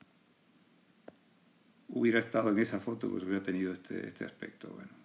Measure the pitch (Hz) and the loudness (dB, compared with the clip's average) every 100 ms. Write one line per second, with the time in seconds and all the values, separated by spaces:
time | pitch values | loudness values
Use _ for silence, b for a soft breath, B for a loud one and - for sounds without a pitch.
0 | - _ _ _ _ _ _ _ _ _ | -20 _ _ _ _ _ _ _ _ _
1 | - - _ _ _ _ _ _ - 123 | -20 -20 _ _ _ _ _ _ -6 2
2 | 117 113 - 113 113 104 113 98 - 113 | 4 4 2 2 4 4 2 0 -4 -4
3 | 104 92 92 98 98 92 92 90 - 92 | -2 -2 0 0 0 0 -2 -4 -8 -8
4 | - - - - - - - - - - | -8 -8 -10 -10 -14 -12 -14 -14 -16 -20